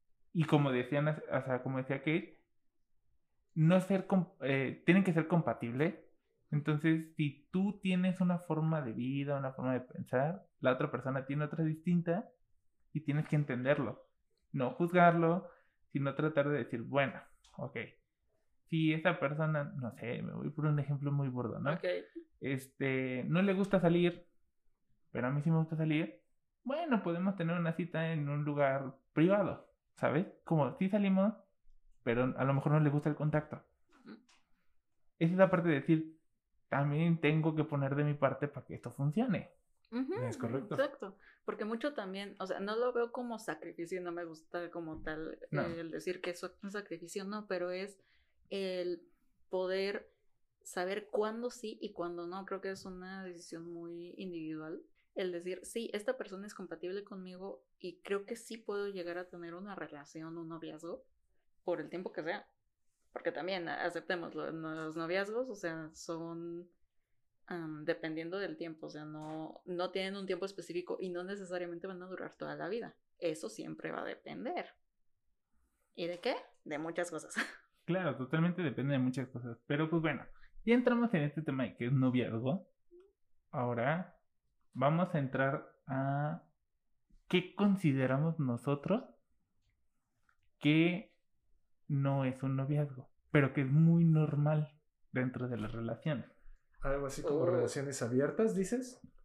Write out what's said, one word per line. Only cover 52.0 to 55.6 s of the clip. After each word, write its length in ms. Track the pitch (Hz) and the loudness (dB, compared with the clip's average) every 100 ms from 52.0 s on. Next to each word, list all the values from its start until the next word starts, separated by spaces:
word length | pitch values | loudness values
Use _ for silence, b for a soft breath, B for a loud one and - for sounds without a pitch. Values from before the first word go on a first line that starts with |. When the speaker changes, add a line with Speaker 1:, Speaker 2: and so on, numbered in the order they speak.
| 175 175 170 | -6 -6 -8
Speaker 2:
no. 180 | 190 190 | -8 -6
Creo 140 | 190 | -6
que 100 | 196 | -6
es 120 | 190 | -8
una 380 | 190 185 185 190 | -10 -12 -12 -10
decisión 480 | 185 170 170 165 170 | -10 -12 -12 -12 -10
muy 400 | 170 170 170 175 - | -10 -10 -10 -12 -10
individual. 640 | 190 170 156 156 156 175 - _ _ | -8 -6 -6 -6 -8 -12 -14 _ _
El 160 | - 185 | -4 -2
decir, 300 | 175 180 180 | -4 -6 -8